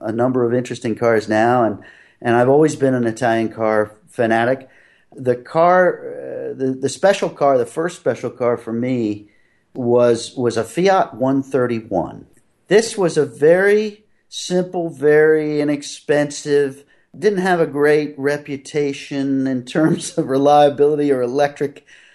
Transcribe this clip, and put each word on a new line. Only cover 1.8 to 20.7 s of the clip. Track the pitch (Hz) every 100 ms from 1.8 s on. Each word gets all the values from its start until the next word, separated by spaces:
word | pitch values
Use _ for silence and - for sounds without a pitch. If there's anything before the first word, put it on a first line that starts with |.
| - - _ _
and | 123 120
I've | 123
always | 139 156
been | - 135
an | 127 117
Italian | 113 123 113 110
car | 110 110 110 107 - _
fanatic. | - 113 113 120 135 - _ _ _ _
The | - 127 123
car, | 123 160 175 185 180 -
uh, | - 135 135 127 135
the, | 127 131 131
the | 131
special | - 190 202 180
car, | - 143 135
the | 117
first | - 165 -
special | - 117 123
car | - 120 117
for | 113
me | 117 127 127 110 104 104 _ _ _ _
was, | - 120 120 120 117 - -
was | 120 110
a |
Fiat | 110 - 185 190 -
one | 110 131 139
thirty-one. | 135 143 123 117 107 92 78 55 - _ _ _ -
This | 196 226 214
was | 180 151
a |
very | 135 123 147 175 202 208 214 208 _ _ _
simple, | - - 180 180 180 165
very | 135 147 151 156 156 151 151
inexpensive, | 147 147 - - - 147 143 143 147 143 143 135 - _ _ -
didn't | 208 196
have | 185 175
a | 156
great | 135 147 151 151 147
reputation | 135 143 147 139 - 151 147 139 - 143 139 135 135
in | 131
terms | 123 - 156 175 - -
of | 160
reliability | 135 139 147 147